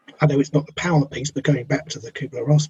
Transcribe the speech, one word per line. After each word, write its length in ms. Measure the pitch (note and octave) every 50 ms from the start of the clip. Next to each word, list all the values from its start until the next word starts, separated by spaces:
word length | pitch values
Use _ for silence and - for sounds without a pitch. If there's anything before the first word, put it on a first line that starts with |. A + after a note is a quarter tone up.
| _ - - -
I 60 | D#3
know 140 | D3+ C#3+ C#3
it's 120 | C#3 C#3+ -
not 140 | D3 D3
the 60 | - -
power 320 | - - F3+ F3 D3+ C#3
piece, 240 | - - A#2+ C3 D3+
but 140 | - C#3 -
going 200 | - C#3+ B2 A#2+
back 240 | - - - - -
to 100 | - A2
the 120 | G#2+ A2+ -
Kubler-Ross 560 | - C#3 - - - - C#3 D3+ D3+ D3+